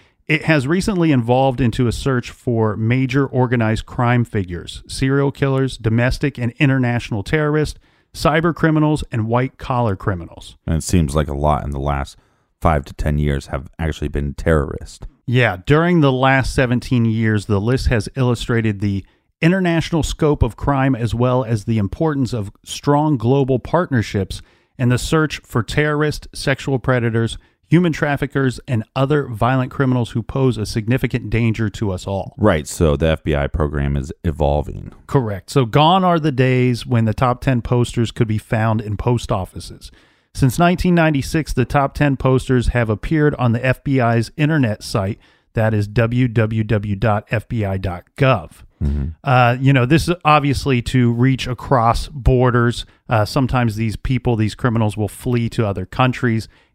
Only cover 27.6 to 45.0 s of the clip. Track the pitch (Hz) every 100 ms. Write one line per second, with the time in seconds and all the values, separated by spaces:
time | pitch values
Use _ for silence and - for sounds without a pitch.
27.6 | _ 165 175 143 147 139 139 139 135 117
28.6 | - 117 - 131 135 147 135 107 120 131
29.6 | 127 - 131 127 113 120 - 139 131 110
30.6 | 101 120 104 131 135 123 113 113 117 110
31.6 | 107 - 107 90 - 98 - - 104 82
32.6 | 71 - 82 71 80 76 80 71 69 -
33.6 | 76 73 71 71 67 - 85 71 71 73
34.6 | - 50 50 - - 143 113 95 - 143
35.6 | 117 143 156 190 185 170 151 127 127 127
36.6 | 127 117 131 120 113 - 127 123 139 123
37.6 | - 123 117 - 110 - 110 107 - 113
38.6 | 113 110 107 98 120 120 - 107 92 87
39.6 | - - - - _ _ _ - 135 160
40.6 | 175 180 180 170 160 143 - 160 139 -
41.6 | 120 147 139 - 147 131 131 131 - 127
42.6 | 113 127 110 107 - 160 147 - 123 117
43.6 | 127 - 143 135 117 117 113 - 151 160
44.6 | 120 104 - 110